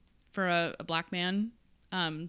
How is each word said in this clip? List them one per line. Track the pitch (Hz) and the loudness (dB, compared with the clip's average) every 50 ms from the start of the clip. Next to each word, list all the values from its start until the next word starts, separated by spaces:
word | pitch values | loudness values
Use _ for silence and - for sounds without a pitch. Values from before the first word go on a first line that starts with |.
| _ _ _ _ - - - | _ _ _ _ -20 -8 -4
for | 202 190 180 | 0 2 2
a, | 175 170 170 156 - - | 4 4 2 0 -2 -6
a | - | -4
black | - 165 160 170 - - | -2 -2 -2 -2 -2 -4
man, | 180 175 180 190 202 214 226 233 - _ _ _ _ _ _ - | -2 0 0 2 0 0 -2 -4 -10 _ _ _ _ _ _ -2
um, | 185 175 160 156 156 165 | 0 0 0 -2 -4 -8